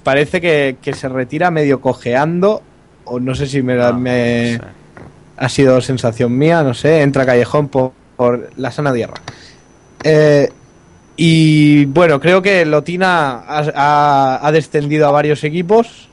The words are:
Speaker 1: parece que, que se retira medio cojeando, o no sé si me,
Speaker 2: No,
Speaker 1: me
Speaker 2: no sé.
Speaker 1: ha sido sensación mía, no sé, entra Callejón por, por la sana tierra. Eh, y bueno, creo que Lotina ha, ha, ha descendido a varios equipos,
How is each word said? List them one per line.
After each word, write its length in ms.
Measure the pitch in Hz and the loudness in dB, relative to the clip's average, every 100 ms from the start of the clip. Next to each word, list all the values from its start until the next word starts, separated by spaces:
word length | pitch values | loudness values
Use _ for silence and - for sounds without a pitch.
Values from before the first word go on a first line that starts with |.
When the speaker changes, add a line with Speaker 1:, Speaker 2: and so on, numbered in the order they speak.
Speaker 1:
parece 380 | 139 135 147 180 | -2 0 0 -2
que, 380 | 170 147 139 127 | 0 0 0 -4
que 120 | 143 | -10
se 140 | - 135 | -8 -8
retira 440 | 131 127 156 175 | -6 -6 -2 -2
medio 280 | 160 143 131 | 0 0 0
cojeando, 800 | 131 - 120 123 156 175 202 214 - _ _ _ | -2 -4 -2 -2 0 0 0 -2 -8 _ _ _
o 160 | - 123 | -12 -8
no 160 | 127 127 | -6 -6
sé 100 | 139 | -4
si 160 | 139 | -4
me, 140 | 127 123 | -2 0
Speaker 2:
No, 160 | 120 | 0
Speaker 1:
me 600 | 123 127 123 120 120 120 117 | 0 -2 -2 0 0 -2 -6
Speaker 2:
no 60 | |
sé. 60 | 98 - - - - - - - | -10 -20 -20 -20 -20 -20 -20 -8
Speaker 1:
ha 120 | 127 | -6
sido 320 | - 135 127 | 2 2 2
sensación 560 | 117 123 117 113 120 127 | 0 -4 -4 -2 -2 0
mía, 280 | 156 170 | 2 2
no 100 | 139 | 0
sé, 280 | 117 147 160 | -2 0 2
entra 220 | 143 139 131 | 2 0 2
Callejón 420 | 123 113 151 139 | 2 2 -2 -2
por, 240 | 135 131 - _ - | -2 -4 -6 _ -2
por 340 | 123 123 - - | -2 -2 -8 -10
la 140 | 127 | -10
sana 220 | - 147 | -4 -4
tierra. 220 | 120 101 - - - - - _ _ _ - | -2 -6 -10 -18 -20 -20 -20 _ _ _ -6
Eh, 440 | 156 156 151 147 - - _ _ _ - _ - | 0 2 4 4 0 -4 _ _ _ -20 _ -2
y 720 | 165 160 156 151 147 147 139 | 2 4 4 4 4 4 2
bueno, 340 | 151 170 139 | 2 2 2
creo 200 | 165 185 | 2 2
que 240 | 190 190 | 2 0
Lotina 800 | 156 151 143 180 185 175 139 117 87 | 2 0 -2 -2 0 0 -2 -6 -8
ha, 160 | 151 151 | -6 -4
ha, 720 | 139 143 147 147 139 135 123 147 | -2 0 2 2 2 0 0 0
ha 60 | |
descendido 560 | 156 - 156 143 151 143 | 0 0 -4 -2 0 2
a 20 | |
varios 320 | 147 151 147 | 2 0 -2
equipos, 680 | 151 165 170 220 233 - - | -4 -6 0 0 0 -8 -20